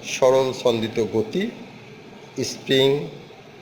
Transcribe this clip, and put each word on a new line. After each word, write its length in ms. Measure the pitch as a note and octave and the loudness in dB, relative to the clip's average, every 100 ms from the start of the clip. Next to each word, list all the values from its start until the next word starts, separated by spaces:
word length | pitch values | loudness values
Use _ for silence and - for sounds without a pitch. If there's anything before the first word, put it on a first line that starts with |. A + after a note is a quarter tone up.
সরল 500 | - - B2+ C3 C3 | -8 2 4 6 2
সন্দিত 520 | A#2+ B2+ A2+ A2 A2+ G#2 | 0 0 0 0 -2 0
গতি, 360 | A2 G#2+ F3+ A3+ - - - - - - - - - | 0 0 -2 -4 -6 -16 -20 -20 -20 -20 -20 -12 -6
স্প্রিং, 640 | A#2 - - C3+ C3+ C#3+ - - - - - - | -6 -6 0 4 4 2 -4 -12 -18 -20 -20 -6